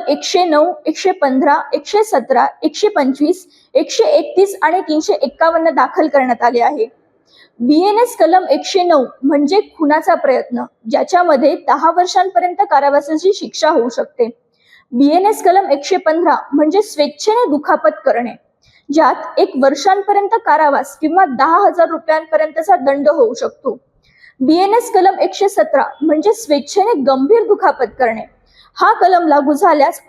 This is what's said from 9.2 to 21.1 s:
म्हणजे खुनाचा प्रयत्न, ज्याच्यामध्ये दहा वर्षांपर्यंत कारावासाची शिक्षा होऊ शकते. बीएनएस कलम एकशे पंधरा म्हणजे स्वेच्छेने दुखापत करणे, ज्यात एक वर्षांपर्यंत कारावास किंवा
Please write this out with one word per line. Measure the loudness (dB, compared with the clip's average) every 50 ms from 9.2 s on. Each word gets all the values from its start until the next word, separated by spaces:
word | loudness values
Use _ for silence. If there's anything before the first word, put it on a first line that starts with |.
| -2
म्हणजे | 0 2 2 2 2 2 0 0 -2 _
खुनाचा | -4 0 0 0 0 2 0 0
प्रयत्न, | 0 2 0 0 0 -2 -6 -8 -10 -10 -10 _ _ _ -4
ज्याच्यामध्ये | -2 -2 -2 0 0 0 2 2 2 2 2 2 0 0 -2
दहा | -2 -2 0 0 0
वर्षांपर्यंत | 2 2 -2 0 0 0 0 0 0 -2 -2 -2 -2 -2 -2 0
कारावासाची | 2 2 2 2 0 0 -2 -2 -6 -2 0 0 -2
शिक्षा | -2 -6 -12 -6 -2 0 0
होऊ | 2 0 0 -2
शकते. | -4 -6 -8 -8 _ -4 -4 -4 -4 _ _ _ _ _ _ _ _ _ _ _
बीएनएस | -2 0 2 2 2 2 2 0 -2 0 0
कलम | 2 2 2 2 0
एकशे | -2 -2 -2 -4 -4
पंधरा | -2 0 -2 -2 0 0 0 0 -2 -2 -2 0
म्हणजे | 0 0 2 2 0
स्वेच्छेने | -2 -2 -2 -2 -2 -2 -2 -6 -2 0 0 0 0 0
दुखापत | -2 -4 0 0 -2 2 2 -2 -2 0 -2
करणे, | -2 -2 -2 -4 -8 -12 -16 _ _ _ _ _ _ _ _ _ _ 0
ज्यात | 2 2 2 0 -2 -8 -8 -2 -2
एक | -2 -2 0 0 0
वर्षांपर्यंत | 0 0 0 0 0 0 0 0 0 0 0 0 0 -4 -2 0
कारावास | 0 0 2 2 2 0 0 -4 -6 -10
किंवा | _ -4 -2